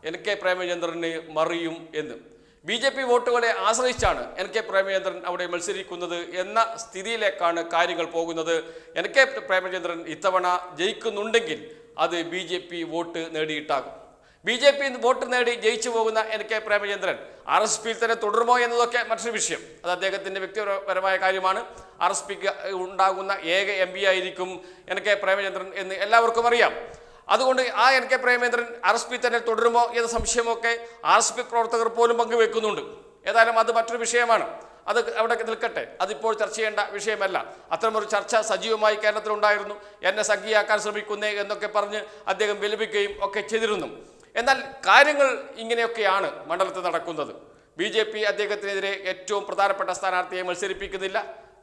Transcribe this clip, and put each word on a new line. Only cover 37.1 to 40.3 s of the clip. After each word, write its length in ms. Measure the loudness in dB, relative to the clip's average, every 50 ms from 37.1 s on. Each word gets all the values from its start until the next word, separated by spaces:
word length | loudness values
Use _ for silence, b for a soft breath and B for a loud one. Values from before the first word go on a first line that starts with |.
| -2 0 -2 0 0 -2 -4 -4 B B B B -4
അത്തരമൊരു 340 | 0 0 0 0 0 -2 0 -2
ചർച്ച 220 | -2 0 2 2 2 2 2
സജീവമായി 460 | -2 -2 0 -2 0 4 4 4 4 4 2
കേരളത്തിലുണ്ടായിരുന്നു. 720 | 0 0 0 -2 -2 -2 2 4 4 4 4 0 -6 -10 -12 B B B B 0 0
"എന്നെ 160 | 0 2 2 0